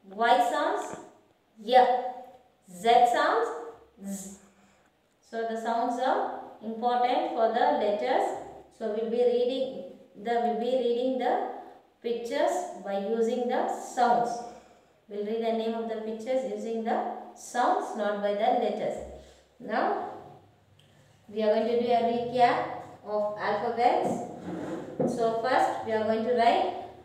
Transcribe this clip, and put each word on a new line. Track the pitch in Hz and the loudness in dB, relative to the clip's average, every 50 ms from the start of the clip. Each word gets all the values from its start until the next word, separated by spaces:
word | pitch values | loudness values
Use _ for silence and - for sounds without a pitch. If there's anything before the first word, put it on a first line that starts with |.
| _ 196 | _ -14
Y | 190 208 233 254 254 247 240 - | -4 0 4 4 6 6 4 2
sounds | 311 294 302 330 415 - - - - - - - - - _ _ _ _ _ _ _ 220 | 2 0 0 0 -2 -4 -6 -8 -12 -14 -16 -20 -20 -20 _ _ _ _ _ _ _ -12
y. | 208 220 247 254 247 247 254 254 - - - - - - - - _ _ _ _ _ - | -2 6 8 8 8 8 4 0 -2 -6 -8 -10 -16 -18 -20 -20 _ _ _ _ _ -20
Z | 180 - 208 226 240 247 240 240 | -16 0 4 6 8 8 8 6
sounds | - - 285 - - 453 - - - - - - - - - _ _ - 196 | 4 2 2 2 2 0 0 -2 -4 -8 -10 -12 -16 -18 -20 _ _ -14 -10
z. | 196 196 185 - - - - - - _ _ _ _ _ _ _ _ _ _ _ _ _ _ _ _ | -10 -10 -8 -10 -14 -16 -18 -20 -20 _ _ _ _ _ _ _ _ _ _ _ _ _ _ _ _
So | 233 226 226 226 | -6 -6 -4 -4
the | 220 220 | -4 -4
sounds | 226 240 233 247 254 240 247 254 | -4 -2 -2 0 0 -2 -2 0
are | 262 277 302 - - - - - - - - - 214 | 0 2 2 0 0 -4 -6 -10 -12 -14 -18 -12 -10
important | 226 226 214 233 247 247 247 247 247 262 311 330 - - | -8 -6 -2 0 2 2 4 4 2 2 0 0 -2 0
for | 240 226 220 | 2 2 2
the | - 247 262 277 262 233 220 | 4 4 4 4 4 2 2
letters. | 208 202 - 247 262 311 - - - - - - - - - - - _ - | 0 0 0 0 0 2 2 2 0 -2 -6 -10 -14 -16 -18 -20 -20 _ -6
So | 226 214 208 | -4 -4 -2
we'll | 220 220 214 | -2 -2 0
be | 233 240 247 | 0 2 4
reading | 240 240 240 247 247 269 269 254 - - - - - - - - - _ - 208 | 4 4 4 2 2 0 0 -2 -4 -6 -10 -12 -14 -18 -20 -20 -20 _ -8 -4
the, | 233 240 233 | 0 0 2
we'll | 208 208 214 214 | 2 2 0 0
be | 240 254 262 262 | 0 0 2 2
reading | 240 240 233 240 254 262 - - | 2 2 2 2 0 0 0 0
the | - - - - - - - - - - - - _ _ _ _ | 0 0 0 0 -2 -4 -8 -10 -14 -16 -20 -20 _ _ _ _
pictures | - 233 226 - 233 233 277 294 330 370 - - - - - 196 196 | -4 -4 -4 -2 -4 -4 0 0 2 2 2 0 -4 -6 -10 -10 -8
by | 202 196 196 | -4 -4 -2
using | 202 214 226 226 226 226 254 247 240 240 | -2 -2 0 0 2 0 0 0 0 0
the | 254 269 - - | 0 0 0 -2
sounds. | - - - - - 262 240 233 240 233 240 226 - - - - - - - - - - _ _ _ _ _ - | -4 -6 -8 -8 0 2 4 4 4 4 2 0 -4 -6 -8 -12 -14 -18 -20 -20 -20 -20 _ _ _ _ _ -12
We'll | 202 208 208 | -8 -6 -4
read | 214 226 226 226 | -4 -2 -2 0
the | 226 | 0
name | 226 226 220 226 226 | -2 0 -2 -2 -4
of | 226 220 220 | -4 -6 -6
the | 220 | -6
pictures | 214 220 220 220 220 - 254 262 262 - 202 | -6 -6 -8 -8 -8 -4 -2 -2 -2 -2 -4
using | 208 214 214 226 226 226 220 | -6 -6 -6 -6 -6 -4 -2
the | 226 - - - - - - - - - | -2 -2 -2 -2 -4 -8 -10 -12 -16 -18
sounds, | - - - - 240 247 - 370 - - - - | -18 -18 -8 -2 0 2 2 2 0 -2 -6 -6
not | 220 208 208 208 202 | -2 -2 -2 -2 0
by | 202 202 - | 0 -2 0
the | 202 220 254 240 240 220 | 2 2 2 2 2 0
letters. | 202 - - 165 - - - - - - - - - - - _ _ _ _ | 0 -2 -2 -4 -4 -4 -6 -10 -12 -16 -18 -20 -20 -20 -20 _ _ _ _
Now | 240 208 220 254 - - - - - - - - - - - - - - _ _ _ _ _ _ _ _ _ - _ _ _ _ _ - | -8 -4 -2 0 0 0 0 -2 -6 -8 -12 -14 -18 -20 -20 -20 -20 -20 _ _ _ _ _ _ _ _ _ -20 _ _ _ _ _ -10
we | 202 214 | -4 0
are | 214 214 220 | 2 2 4
going | 226 226 | 2 2
to | 240 233 233 | 2 2 2
do | 233 240 | 4 4
a | 233 226 226 233 | 4 4 4 2
recap | 240 240 240 240 247 247 240 247 - - - - - - - - - - - | 2 0 -2 -2 4 4 4 6 4 0 -2 -4 -8 -10 -12 -16 -20 -16 -10
of | 208 208 214 208 208 - - | -4 -2 -2 -2 -2 -4 -4
alphabets. | 196 202 208 208 220 226 - 233 240 247 - - - - - - - - - - - - - - - - - - - - - - - - - | -2 -2 -2 0 -2 -2 0 2 2 2 4 2 0 0 -2 -4 -6 -10 -12 -12 -12 -10 -8 -8 -8 -8 -8 -10 -10 -12 -4 -2 -2 -2 0
So | - 226 226 226 233 | 2 0 2 2 0
first | 233 247 269 302 - - - - - | 0 2 4 4 4 2 0 -4 -4
we | 226 | -2
are | 220 220 214 | -2 0 2
going | 214 220 220 226 | 2 0 0 2
to | 247 - | 0 2
write | - 226 240 - - - - - - - - - - | 4 6 6 6 4 2 0 -2 -6 -12 -14 -16 -20